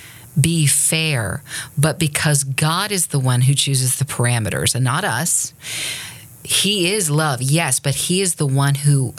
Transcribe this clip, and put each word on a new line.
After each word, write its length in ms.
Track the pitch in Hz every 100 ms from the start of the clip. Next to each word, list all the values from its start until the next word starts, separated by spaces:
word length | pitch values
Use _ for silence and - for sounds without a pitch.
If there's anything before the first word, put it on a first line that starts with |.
| - - - -
be 260 | 165 170 143
fair, 760 | - - 160 160 135 110 - - - - -
but 200 | 151 -
because 440 | 156 - 156 143
God 480 | 139 131 156 170 208
is 160 | 202 -
the 120 | 143
one 220 | 131 123
who 120 | 127
chooses 440 | 143 - 135 127 -
the 80 | 135
parameters 680 | - 120 120 104 67 80 123
and 80 |
not 200 | 127 143 190
us, 480 | 117 170 - - - - - - - - - - -
he 500 | - - 190 208 175
is 160 | 214 170
love, 320 | 147 156 127
yes, 380 | 131 156 160 127
but 160 | 143 131
he 260 | - 180
is 140 | 196 -
the 100 | 147
one 300 | 135 139 139
who 380 | 147 143 127